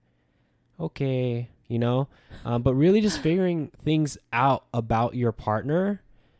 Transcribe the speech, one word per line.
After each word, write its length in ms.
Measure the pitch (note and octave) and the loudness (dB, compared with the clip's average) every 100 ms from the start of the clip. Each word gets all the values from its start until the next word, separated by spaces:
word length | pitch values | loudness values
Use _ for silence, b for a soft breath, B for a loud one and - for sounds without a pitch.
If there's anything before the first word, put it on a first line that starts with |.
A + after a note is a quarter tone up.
| _ _ _ _ _ _ _ - | _ _ _ _ _ _ _ -10
Okay, 720 | D#3+ - C3+ B2+ B2 A#2+ A#2+ _ - | -10 -6 -4 -2 -2 -4 -6 _ -6
you 100 | A#2 | -2
know? 300 | A#2+ B2+ C3+ B B B | 0 0 -2 B B B
Um, 180 | A#2+ A#2+ | -4 0
but 120 | B2+ | 0
really 260 | C3 E3+ G#3 | 4 4 4
just 200 | G#3 G3+ | 2 0
figuring 500 | D#3+ F3+ F3+ E3+ C#3+ - | 0 2 2 0 -4 -6
things 320 | D3+ D#3 D3+ - - | 0 2 0 -4 -6
out 320 | A#2+ C3+ B2+ - | 0 2 2 -2
about 420 | B2 A2+ A2+ A#2+ | -6 -2 0 0
your 180 | B2 A#2 | 0 -2
partner, 720 | - - G#2+ C3+ E3 G3 G3+ _ _ _ | -2 -2 -2 0 0 0 -4 _ _ _